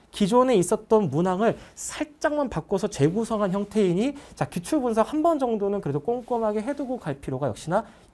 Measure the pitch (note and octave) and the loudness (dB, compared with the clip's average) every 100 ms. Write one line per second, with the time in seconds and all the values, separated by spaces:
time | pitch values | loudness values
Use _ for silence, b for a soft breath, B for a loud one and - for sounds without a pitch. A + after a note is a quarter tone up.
0 | b - G3+ B3 C4 A3 F3 G#3+ - A3 | b 0 4 4 6 4 4 0 4 4
1 | F3+ C#3+ F#3 F#3 A3 - B B - - | 4 2 0 2 0 0 B B -10 -8
2 | D4+ - D#4 D4 C4+ E3 - G3 G3+ - | -8 -4 -2 0 -2 -4 -4 -2 -2 0
3 | C#3+ G3 A3 A3 G3+ G3 G3+ A3 F#3+ E3+ | 0 2 -2 -2 0 -2 -2 2 2 2
4 | B3+ C#4+ B B C#3+ F3 - D#4 B3 A3 | 0 -4 B B -6 -4 -2 0 0 0
5 | A3 D#4 E4 D#4 B3+ A3 G3+ G3+ D3 C#3+ | 0 2 2 2 0 0 0 -2 -2 -4
6 | A3+ B3 A#3 A#3+ A3 G#3+ G#3+ D4 B3+ B3+ | -2 -4 -2 -2 0 -2 -4 -4 -6 -6
7 | - C3 - C3 C3+ G2 D#3 F#3+ G#3+ B | -6 -8 -6 -4 -4 -4 -2 -2 -2 B
8 | B | B